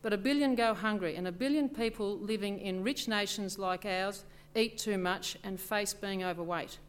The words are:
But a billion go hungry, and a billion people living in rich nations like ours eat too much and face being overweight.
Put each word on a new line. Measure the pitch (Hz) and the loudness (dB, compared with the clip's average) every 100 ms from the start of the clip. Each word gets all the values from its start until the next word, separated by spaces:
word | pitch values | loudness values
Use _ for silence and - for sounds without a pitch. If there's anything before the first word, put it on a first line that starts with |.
But | 226 | 0
a | 202 | 2
billion | 202 285 285 | 4 4 4
go | 247 233 | 6 4
hungry, | 202 214 208 180 151 | 4 2 0 0 -2
and | 180 | -4
a | |
billion | 175 262 294 277 | -2 2 2 2
people | 269 226 226 202 202 | 0 -2 0 -2 -2
living | 208 220 202 196 | -2 0 0 -2
in | 196 185 | -2 0
rich | 196 285 - | 0 -2 0
nations | 214 202 - 196 190 | 0 0 -2 -4 -2
like | 190 180 | 0 0
ours | 208 185 190 202 - - - - | 0 0 0 -4 -12 -18 -6 2
eat | 226 226 | 2 0
too | - 196 | 0 2
much | 180 190 - - | 2 0 -2 -6
and | 202 190 | -6 -6
face | - 208 202 | -2 0 0
being | - 202 190 | -2 -4 -2
overweight. | 185 170 170 175 139 - | -2 -2 -2 -2 -4 -10